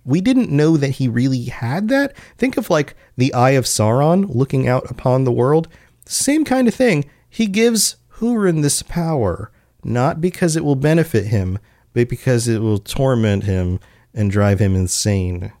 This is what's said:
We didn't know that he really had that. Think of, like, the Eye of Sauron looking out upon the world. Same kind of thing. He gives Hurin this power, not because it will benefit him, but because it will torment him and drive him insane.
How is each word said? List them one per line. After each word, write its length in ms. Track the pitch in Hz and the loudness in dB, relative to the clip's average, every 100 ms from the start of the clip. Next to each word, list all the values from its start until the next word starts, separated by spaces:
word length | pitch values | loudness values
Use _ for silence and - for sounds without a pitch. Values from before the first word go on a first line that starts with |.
We 180 | 127 156 | -4 0
didn't 280 | 214 262 190 | 2 0 0
know 260 | 143 156 160 | 2 2 2
that 140 | 139 | 0
he 160 | - 127 | -2 -2
really 360 | 117 135 131 | 0 0 -2
had 440 | 120 - 113 180 214 | -6 -8 -6 -4 -2
that. 260 | 269 277 - - - | -2 -2 -8 -16 -4
Think 200 | 262 262 | -4 -2
of, 120 | 220 | 0
like, 260 | 160 147 - _ - | 0 -2 -10 _ -2
the 180 | 131 | 0
Eye 180 | 123 127 | 2 2
of 140 | 135 - | 2 0
Sauron 680 | - 107 123 147 180 139 | 0 2 2 2 2 0
looking 340 | 117 135 131 123 | -2 0 0 0
out 220 | 127 - | 0 -4
upon 340 | 127 131 127 | -4 0 0
the 80 | 131 | 0
world. 360 | 120 123 156 165 - _ _ - | 0 2 2 -2 -14 _ _ -10
Same 380 | - - 302 | -4 0 0
kind 240 | 302 254 240 | 0 2 0
of 60 | |
thing. 320 | - 247 151 139 _ _ | 2 2 2 -2 _ _
He 160 | - 220 | -4 -2
gives 520 | 196 233 226 - - _ - | 2 2 2 -2 -6 _ -6
Hurin 440 | 226 233 190 156 | -2 0 0 2
this 180 | 143 - | 0 -2
power, 680 | - 175 165 151 101 85 110 _ _ _ | -6 -4 -2 -2 -2 -4 -10 _ _ _
not 360 | 117 120 139 160 | -4 0 0 0
because 360 | 180 - 175 160 | -4 0 0 0
it 80 | |
will 120 | 147 135 | 0 0
benefit 520 | 147 165 160 110 98 | 2 2 2 0 0
him, 320 | 107 92 95 _ _ _ | -2 -2 -6 _ _ _
but 160 | 120 120 | -2 -2
because 380 | 123 - 120 117 | -2 0 0 0
it 140 | 110 | -2
will 180 | 110 101 | 0 -2
torment 640 | - - 135 123 110 98 | -4 -2 0 2 2 0
him 360 | 98 92 90 90 - _ _ | 0 -2 -2 -4 -8 _ _
and 180 | - 101 | -4 -2
drive 280 | 101 101 98 | 2 2 2
him 160 | 101 92 | 2 0
insane. 760 | 92 - 110 98 90 90 90 - | -2 -2 -2 0 -2 -6 -10 -16